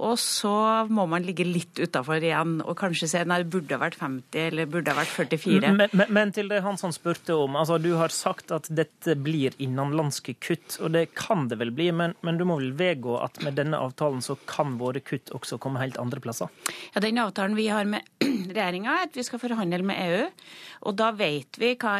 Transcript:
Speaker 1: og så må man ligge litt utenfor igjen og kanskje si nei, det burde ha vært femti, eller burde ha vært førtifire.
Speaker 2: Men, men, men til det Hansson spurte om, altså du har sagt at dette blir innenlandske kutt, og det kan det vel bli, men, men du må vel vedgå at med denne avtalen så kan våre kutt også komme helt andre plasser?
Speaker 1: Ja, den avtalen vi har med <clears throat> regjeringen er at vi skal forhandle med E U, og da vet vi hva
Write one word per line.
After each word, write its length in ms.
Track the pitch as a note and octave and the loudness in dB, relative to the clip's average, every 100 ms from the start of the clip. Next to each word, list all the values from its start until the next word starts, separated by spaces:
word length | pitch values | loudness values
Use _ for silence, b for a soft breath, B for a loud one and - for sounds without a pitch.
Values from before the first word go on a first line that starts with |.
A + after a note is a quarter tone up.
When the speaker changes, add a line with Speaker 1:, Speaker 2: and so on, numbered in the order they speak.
| G#3+ | 0
Speaker 1:
og 120 | A#3 | 0
så 640 | - - G#3 G#3 A3 A3 A3 | 0 0 2 4 4 4 2
må 160 | A3 F3+ | 2 2
man 160 | E3+ F3+ | 0 -2
ligge 200 | F#3 F3 | 0 0
litt 320 | F3 - - | 0 -2 -2
utenfor 440 | F3 D3+ B2+ D#3+ | 0 0 0 0
igjen 400 | E3 D3+ E3 D#3+ | 2 2 0 0
og 160 | - F3 | -2 -2
kanskje 320 | G3 D#3+ E3 | -2 0 0
si 140 | F3 E3+ | 0 2
nei, 140 | F3 | 0
det 80 | E3+ | 0
burde 200 | F#3 C#3+ | -2 -2
ha 80 | C3+ | -2
vært 160 | D#3 - | -2 -4
femti, 500 | D3 C3 - D#3 E3 | -6 -6 -6 -4 -2
eller 180 | D#3+ D#3 | -2 -2
burde 240 | E3+ D3+ | -2 0
ha 40 | C#3+ | 0
vært 160 | D#3+ | -2
førtifire. 580 | - D#3+ D#3+ - F#3+ D3 G3+ | -2 0 0 4 4 6 4
Speaker 2:
Men, 120 | G#3 | 6
men, 200 | F#3 G3+ | 6 6
men 180 | G#3 G#3 | 4 2
til 180 | G#3 G3+ | 0 0
det 120 | G#3 | 0
Hansson 300 | F#3+ G3 F#3 | 0 -2 -4
spurte 440 | D3+ E3+ E3 - D#3+ | -2 -2 -2 0 2
om, 200 | C#3 C#3+ | 2 2
altså 200 | D#3 E3 | 2 2
du 100 | E3 E3+ | 4 2
har 160 | E3 | 2
sagt 400 | - F#3+ - - E3 | 2 -2 -2 -4 -6
at 140 | - | -2
dette 480 | D#3 D#3 - E3+ D3 | 0 0 0 0 0
blir 360 | C#3 D#3+ C3 - | 2 2 0 0
innenlandske 760 | C3+ B2+ C#3+ D#3 D3 - - A#2+ | -4 -2 0 0 0 -2 -8 -8
kutt, 380 | - F3 - - | -2 -2 -4 -6
og 140 | F3+ | 0
det 200 | D#3+ D#3+ - | 2 2 -2
kan 300 | - G#3+ B2+ | 0 0 0
det 80 | A2+ | -2
vel 120 | A#2 B2 | -2 0
bli, 160 | F3 | 0
men, 240 | E3 E3+ E3 E3+ | 2 0 -2 -2
men 120 | E3 | 0
du 80 | F3+ | 0
må 120 | D#3+ | 0
vel 120 | C3 C#3 | -2 0
vedgå 400 | F3+ D3+ B2 A#2+ | 0 0 -2 -2
at 200 | - - | -4 -4
med 140 | D3+ C#3 | -4 0
denne 200 | C#3+ D3+ | 0 0
avtalen 400 | B2+ - D3+ C3 A#2+ | -2 0 -2 0 -4
så 120 | C#3 - | -8 -8
kan 280 | - D3+ A#2+ | -2 -2 0
våre 200 | B2 C3 - | -2 -4 -6
kutt 280 | C#3+ - B2+ | -8 -6 -12
også 220 | - B2+ | -8 -8
komme 200 | C3+ C3+ | -4 -4
helt 160 | C3 B2 | -4 -4
andre 200 | A#2+ - | -6 -4
plasser? 280 | A#2 A2+ F3 B B B B | -6 -6 -8 B B B B
Speaker 1:
Ja, 80 | - | 0
den 200 | G#3+ A#3 | 2 2
avtalen 360 | A3 G3 G3 G#3+ | 0 0 0 2
vi 100 | A3 | 2
har 120 | G#3+ G3+ | 2 2
med 120 | G#3 - | -2 -4
<clears throat> 100 | - | -2
regjeringen 720 | C#4 A#3+ F#3 F#3+ F#3 F3+ A3 | 0 0 -2 -2 0 0 0
er 160 | E4 F4+ | 0 -2
at 80 | B3+ | -4
vi 80 | B3 | -6
skal 160 | A#3+ | -6
forhandle 420 | B3 A3+ F3+ F3 | -4 -2 0 0
med 140 | F#3+ - F3+ | 0 0 0
E 160 | F3+ | 0
U, 100 | D#4+ - B B B B - | 0 -6 B B B B -4
og 100 | G3+ | 0
da 140 | A3+ G#3+ | 0 2
vet 400 | F#3+ D3 - - | 0 0 -6 -2
vi 140 | A#3+ B3 | 0 0
hva 160 | A#3 | 0